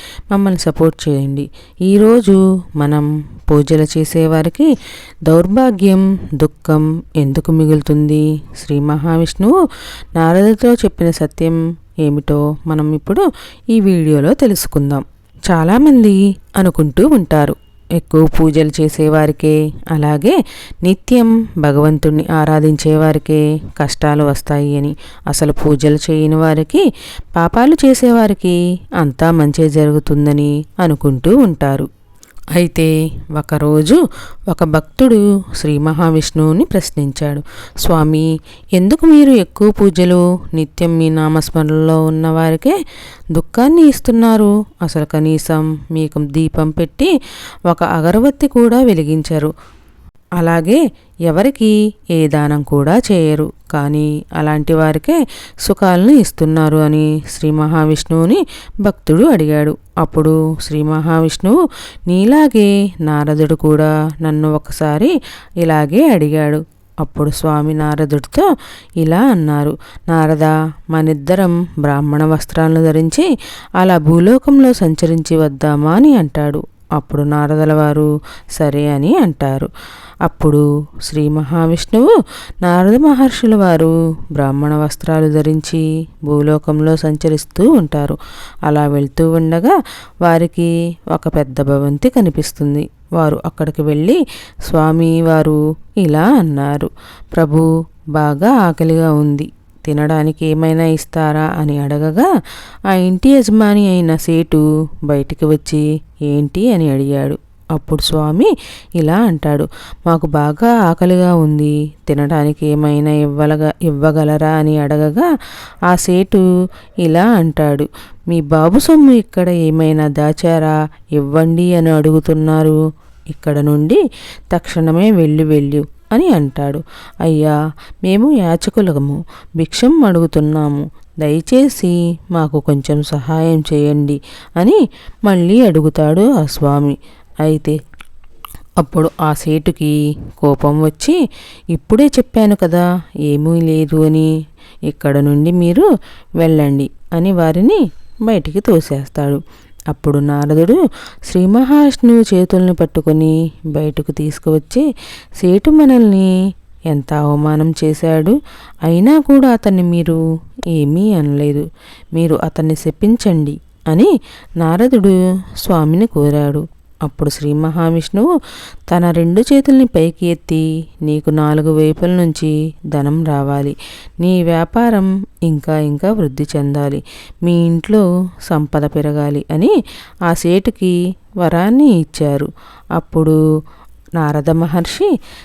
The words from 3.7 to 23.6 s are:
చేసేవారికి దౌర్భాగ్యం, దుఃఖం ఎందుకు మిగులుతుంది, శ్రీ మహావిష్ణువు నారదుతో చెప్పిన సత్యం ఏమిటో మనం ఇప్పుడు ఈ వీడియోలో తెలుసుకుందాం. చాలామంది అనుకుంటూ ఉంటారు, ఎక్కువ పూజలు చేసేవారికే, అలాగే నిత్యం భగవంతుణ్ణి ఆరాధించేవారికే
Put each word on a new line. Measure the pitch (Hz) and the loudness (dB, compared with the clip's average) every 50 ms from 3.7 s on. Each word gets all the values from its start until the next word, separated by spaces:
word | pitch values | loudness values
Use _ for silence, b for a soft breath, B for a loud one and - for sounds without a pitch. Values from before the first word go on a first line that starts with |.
| 160 156 156 - - | 2 0 0 0 -2
చేసేవారికి | 160 156 - - 165 160 160 160 160 156 170 - - 302 311 254 B B B B B B B B B 156 | -4 -4 -2 -2 0 0 2 0 0 0 -2 -2 0 2 2 2 B B B B B B B B B 0
దౌర్భాగ్యం, | 160 160 170 175 185 208 262 254 254 208 175 196 196 190 190 190 190 196 175 - - 151 | 2 4 4 2 2 2 2 2 2 0 2 2 2 4 4 2 0 0 -2 -6 -6 -4
దుఃఖం | 139 156 - - - - - 156 151 156 156 160 165 - - - | -2 -2 -2 -4 -4 -4 0 0 0 0 0 -2 -6 -8 -6 -4
ఎందుకు | 156 143 139 135 160 - - | -2 -2 0 -2 -2 -2 0
మిగులుతుంది, | 160 160 156 151 156 151 143 - 147 151 151 151 151 151 151 156 156 151 - - - | 0 2 2 2 2 0 0 0 0 0 0 0 0 0 0 0 -2 -4 -8 -14 -18
శ్రీ | - - - 147 143 | -14 -8 -4 -4 -2
మహావిష్ణువు | 147 151 151 147 143 170 165 165 170 - - - 190 226 339 381 330 - B B B B B B B B - | -2 -2 -2 -2 -2 -2 0 0 -2 -2 -2 -2 0 2 2 2 2 0 B B B B B B B B -2
నారదుతో | 165 165 165 175 190 202 220 220 208 - 240 240 | 0 2 2 4 4 4 2 2 2 2 2 2
చెప్పిన | - - 190 - - 170 170 | 2 0 -4 -4 -2 -2 -2
సత్యం | 160 - 156 147 - - 160 165 165 165 160 165 170 - - - - - | -2 -2 -4 -6 -4 -4 -4 -2 -2 -2 -4 -4 -6 -10 -16 -14 -6 -4
ఏమిటో | 156 147 143 147 - - 147 147 147 147 151 - - | -2 -2 -2 -2 -2 -2 -2 -2 -2 -2 -4 -6 -6
మనం | 160 156 156 151 151 156 | -6 -4 -2 -2 -2 -4
ఇప్పుడు | 147 - - 202 311 403 294 - B B B B B B - | -4 -4 -4 -2 0 0 -2 -2 B B B B B B -2
ఈ | 226 226 | 0 2
వీడియోలో | 190 196 180 170 156 156 151 143 139 165 277 | 2 2 2 2 2 2 2 2 2 2 2
తెలుసుకుందాం. | - 277 220 196 - - - - 151 143 139 143 139 - - - _ _ _ - - - - | 2 2 0 0 -2 -4 -4 -4 -2 -2 -2 -2 -4 -6 -10 -16 _ _ _ -20 -8 -2 0
చాలామంది | 175 165 160 170 208 254 302 311 269 240 220 208 196 190 202 202 190 - - - - | 0 2 2 2 2 4 6 6 6 6 6 4 4 4 2 2 0 -4 -8 -6 -2
అనుకుంటూ | 196 185 180 - - 151 147 127 180 226 | 0 0 0 2 0 -2 0 2 2 2
ఉంటారు, | 311 302 220 165 - 156 151 147 - - - _ _ _ - - - | 4 4 2 2 2 0 0 0 0 -4 -8 _ _ _ -18 -10 -6
ఎక్కువ | 170 170 - - - 156 160 | -4 -4 -4 0 2 2 4
పూజలు | 151 - - 160 156 147 160 156 151 147 - | 4 4 2 2 2 2 2 0 0 0 -2
చేసేవారికే, | 156 151 - - 156 151 156 156 151 151 147 - - 156 151 151 151 151 - - - - | -2 -2 0 0 0 0 2 2 0 0 -2 -2 0 0 2 2 0 -2 -6 -10 -8 -4
అలాగే | 165 151 147 147 151 147 151 240 370 339 - B B B B B B B 170 | -2 -2 0 0 0 0 2 2 2 2 0 B B B B B B B 0
నిత్యం | 180 196 - - - 247 247 233 226 226 226 220 208 - | 0 0 0 0 0 2 4 4 4 2 0 0 -4 -4
భగవంతుణ్ణి | 165 147 147 139 147 151 156 156 139 - 156 151 151 165 - | -2 0 2 2 2 2 2 2 2 0 0 0 0 -2 -2
ఆరాధించేవారికే | 160 156 151 156 156 151 151 156 151 143 - 156 156 156 160 156 156 151 - - 156 151 151 151 156 151 | -2 0 0 2 2 2 2 2 0 0 0 0 2 2 2 2 0 0 -2 0 0 0 0 0 -2 -4